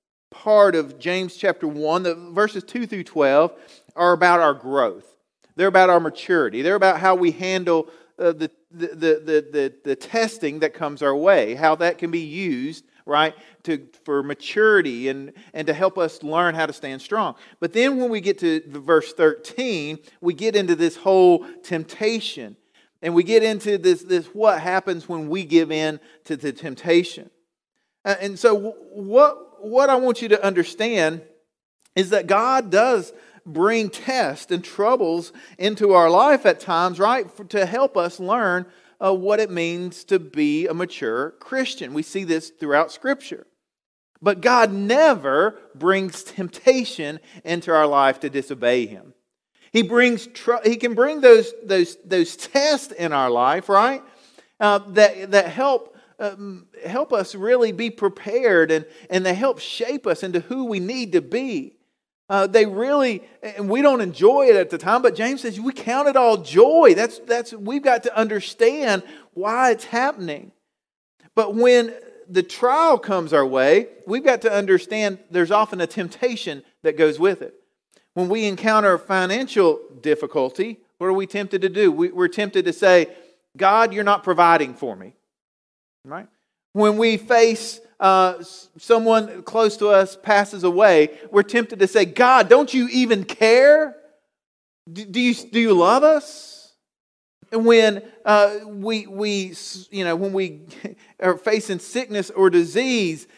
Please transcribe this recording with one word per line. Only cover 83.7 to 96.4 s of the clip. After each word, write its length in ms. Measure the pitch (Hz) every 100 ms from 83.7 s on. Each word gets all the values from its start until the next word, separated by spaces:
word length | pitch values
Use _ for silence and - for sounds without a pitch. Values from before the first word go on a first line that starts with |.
| 220 226
you're 120 | 196 202
not 180 | 202
providing 500 | 190 170 170 165 135
for 220 | 123 127 92
me." 200 | 95 _ _ _ _ _ _ _ _ _ 135
Right? 220 | 165 220 _ _ _ _
When 260 | 202 214 214
we 200 | 226 220
face, 640 | 220 233 226 220 - - _ _
uh, 360 | 190 190 185 170
s-, 300 | 170 - - _
someone 640 | - 233 226 226 214 175
close 320 | - 220 214 214
to 120 | 208
us 260 | 196 190 -
passes 480 | 214 202 202 202
away, 560 | 180 175 208 160 151 - -
we're 140 | 202
tempted 360 | 202 240 226 202
to 80 | 190
say, 180 | 220 180
"God, 420 | - 247 262 185
don't 260 | 254 277
you 140 | 262 240
even 380 | 247 240 208 -
care? 720 | - 220 247 277 302 302 - _ _ _ _ _ _ _ _ -
D-, 140 | 170
do 160 | 208 202
you, 140 | 247
do 260 | 233 - 226
you 140 | 226
love 300 | 185 175 254
us?" 500 | 302 302 - -